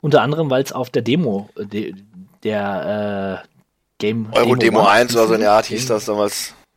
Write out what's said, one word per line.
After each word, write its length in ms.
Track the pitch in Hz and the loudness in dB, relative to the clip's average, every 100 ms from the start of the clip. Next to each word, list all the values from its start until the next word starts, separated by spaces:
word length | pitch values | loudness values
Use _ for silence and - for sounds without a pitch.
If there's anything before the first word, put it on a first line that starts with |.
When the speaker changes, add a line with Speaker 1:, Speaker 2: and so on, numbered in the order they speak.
Speaker 1:
unter 220 | 156 139 | 4 2
anderem, 280 | 117 151 156 | 2 -2 0
weil's 220 | 131 135 | 0 -2
auf 180 | - 123 | -6 -4
der 120 | 131 | -4
Demo, 460 | 113 151 147 98 104 - | 0 0 0 -4 -8 -14
äh, 80 | |
de-, 300 | 101 104 107 95 101 - 95 _ | -10 -8 -8 -12 _ -20 -20 _
der, 1000 | 107 107 101 95 82 104 104 101 98 95 | -6 -4 -4 -6 -4 -4 -4 -6 -6 -8
äh, 40 | - _ _ _ _ _ | -12 _ _ _ _ _
Game 280 | 104 113 110 | -4 -4 -2
Speaker 2:
Euro 240 | 113 117 127 | 0 2 4
Speaker 1:
Demo 0 | |
Speaker 2:
Demo 240 | 113 113 | 4 4
Speaker 1:
One, 80 | 104 | 4
Speaker 2:
eins 260 | 104 123 | 4 4
oder 140 | 117 113 | 2 2
so 60 | |
in 60 | 113 | 4
der 120 | 104 | 4
Art 140 | 107 110 | 4 2
hieß 200 | 107 127 | -6 -4
Speaker 1:
Game 20 | |
Speaker 2:
das 160 | 107 107 | -4 -2
damals. 480 | 104 101 - - - _ | -2 -2 -2 -12 -16 _